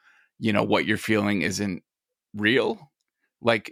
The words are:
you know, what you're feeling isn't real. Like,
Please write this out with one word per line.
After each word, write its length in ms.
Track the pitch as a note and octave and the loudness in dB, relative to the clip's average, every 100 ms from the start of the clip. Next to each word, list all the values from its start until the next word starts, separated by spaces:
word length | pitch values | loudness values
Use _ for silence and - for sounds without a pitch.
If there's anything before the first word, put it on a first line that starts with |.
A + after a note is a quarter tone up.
| _ _ _ _ | _ _ _ _
you 160 | A2 | 0
know, 100 | G#2 | 0
what 220 | G#2+ G2+ D#2 | 2 2 2
you're 120 | G#2+ | -2
feeling 440 | - G#2+ G#2 G2 | 0 0 0 0
isn't 400 | D#2+ F#2+ G2+ F2 - _ _ _ _ G#3 | -2 -2 -6 -6 -12 _ _ _ _ -2
real. 560 | G#2 B2+ A2+ A3 - _ _ _ _ _ | 2 2 0 -4 -12 _ _ _ _ _
Like, 260 | A#2 A2+ - | 0 0 0